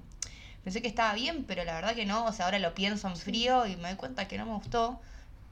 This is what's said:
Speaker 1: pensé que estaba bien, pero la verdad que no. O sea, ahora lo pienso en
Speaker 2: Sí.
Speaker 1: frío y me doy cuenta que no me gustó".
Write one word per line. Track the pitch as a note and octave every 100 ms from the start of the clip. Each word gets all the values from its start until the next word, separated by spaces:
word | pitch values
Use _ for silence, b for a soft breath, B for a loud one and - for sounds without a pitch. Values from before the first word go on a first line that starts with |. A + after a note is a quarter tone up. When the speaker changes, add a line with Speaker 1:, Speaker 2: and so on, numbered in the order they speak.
| - - B B B B
Speaker 1:
pensé | - G3
que | A3+
estaba | G#3+ A3+
bien, | G#3 C#4 E4+ -
pero | F3+ E3+
la | E3
verdad | F#3+ A#3
que | G3+
no. | G#3+ A#3
O |
sea, | G#3+ F3+
ahora | G3
lo | F3 E3
pienso | G3 G#3 G3
en | E3+
Speaker 2:
Sí. |
Speaker 1:
frío | G3+ G#3+ B3 B3+ A3
y | F3
me | E3+
doy | G3
cuenta | C4 B3+ G3
que | G3
no | A3
me |
gustó". | G#3+ - A#3 A#3 B3+ b b b - -